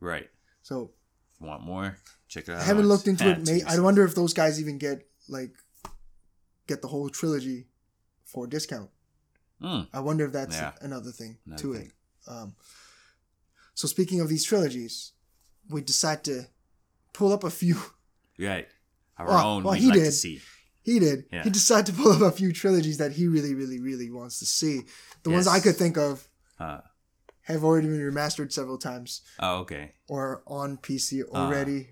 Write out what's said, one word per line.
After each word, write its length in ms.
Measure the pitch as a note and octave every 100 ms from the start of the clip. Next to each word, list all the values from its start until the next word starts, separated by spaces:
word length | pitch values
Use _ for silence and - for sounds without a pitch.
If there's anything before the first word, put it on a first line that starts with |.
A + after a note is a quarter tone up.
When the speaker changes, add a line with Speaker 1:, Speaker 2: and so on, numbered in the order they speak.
Speaker 1:
Right. 280 | F2 D#2+ - _ _ _
Speaker 2:
So 300 | - C3 A2 _ _ _ _ -
Speaker 1:
Want 220 | D#2+ D2
more? 340 | E2 F#2 F#2+ F#2 - _ _
Check 160 | E2 D2
it 40 |
out 80 | F2
Speaker 2:
I 40 |
haven't 200 | E3 G#3
Speaker 1:
on 40 | G3+
Speaker 2:
looked 200 | G3+ G3
into 200 | F3+ F#3+
it. 60 |
Speaker 1:
<laughs> 100 | E3+
Twitch. 20 | D#3+
Speaker 2:
May-, 140 | E3+
I 180 | D#3 E3+
wonder 240 | F#3 G3+
if 100 | F#3
those 180 | - E3+
guys 280 | E3+ D#3+ D3+
even 180 | D3+ C#3+
get, 300 | C#3+ C#3 - _ -
like, 280 | C3+ B2+ - _ _ - - - - _ _ _ _ -
get 140 | C#3+
the 60 | B2+
whole 200 | C#3+ C#3+
trilogy 560 | - E3 C#3+ C3 B2 B2 _ _ _ _ _
for 220 | - C3 A#2+
a 20 |
discount. 420 | D3 D#3 B2 G2 _ _ _ _ _ _ _
Speaker 1:
Hmm. 220 | - - D#2+
Speaker 2:
I 60 | C3+
wonder 240 | C#3 D#3 D3
if 60 |
that's 220 | C#3 C3
Speaker 1:
Yeah. 180 | D#2+ - -
Speaker 2:
another 300 | C#3 C3 A#2+
thing 280 | A#2 A2+ A2+ -
Speaker 1:
Another 160 | D#2
Speaker 2:
to 120 | C#3+
Speaker 1:
thing. 120 | A2+ -
Speaker 2:
it. 60 | _ _ _ -
Um, 240 | A#2+ G#2 - _ - - _ _ _ _ _ _ _ _
so 140 | - D3
speaking 320 | - F3+ F3+
of 80 | D#3
these 160 | D#3
trilogies, 680 | - G#3 D3+ B2 A#2 - - _ _ _ _ _ G#3
we 120 | D#3
decide 440 | C3+ - D#3+ D#3
to 240 | D3 B2+ A#2+ _ _ _ _ _ _
pull 200 | - G3+
up 100 | G#3
a 60 | F3+
few. 300 | - F3 E3 - _ _ _ _ -
Speaker 1:
Right. 300 | G2 F2+ - _ _ _ _ -
Our 80 | F2
Speaker 2:
Well, 200 | F3 G#3+
Speaker 1:
own 160 | -
Speaker 2:
well, 80 | F#3+
Speaker 1:
we'd 60 | F#3
Speaker 2:
he 60 | B3+
Speaker 1:
like 100 | G3+
to 60 |
Speaker 2:
did. 80 | D#3
Speaker 1:
see. 300 | C#3+ F2+ D2 - - _ _
Speaker 2:
He 160 | - A#3
did. 280 | D#3+ C3+ -
Speaker 1:
Yeah. 120 | F3
Speaker 2:
He 60 | G#3+
decided 360 | G3+ - A3 G3+
to 60 |
pull 200 | F3 A3
up 80 | E3+
a 80 | F#3+
few 200 | - F#3+
trilogies 460 | E3 G3 F3+ D#3 D3
that 140 | D3
he 140 | C#3+ F3
really, 260 | D#3+ C#3+
really, 240 | C3+ C3+ B2+
really 300 | C3 B2+ A#2+
wants 280 | A#2+ B2 -
to 80 | A#2
see. 360 | - D#3+ C3+ A#2+ - - -
The 80 | E3
ones 160 | F3 F3+
I 100 | F#3
Speaker 1:
Yes. 60 |
Speaker 2:
could 120 | G3+ E3
think 200 | F3 D#3+
of 320 | D3 C3+ - _ _ -
Speaker 1:
Huh. 240 | D#2+ C#2+ - _ _ _ _ _
Speaker 2:
have 200 | - D#3+
already 240 | D#3 D#3+ D#3
been 120 | D3+
remastered 500 | C#3+ C#3+ D3+ - C#3+
several 260 | - C3 C3
times. 420 | C3+ B2 A#2+ - - -
Speaker 1:
Oh, 200 | F#2 F2+
okay. 360 | F2 D2 D2+ _ -
Speaker 2:
Or 340 | C#3+ C3 C3 -
on 300 | C#3+ C#3 C3+
P 200 | - C3+
C 240 | - C3+
Speaker 1:
Uh. 40 | -
Speaker 2:
already 640 | F#2 F2+ C#3 C#3 C#3 C3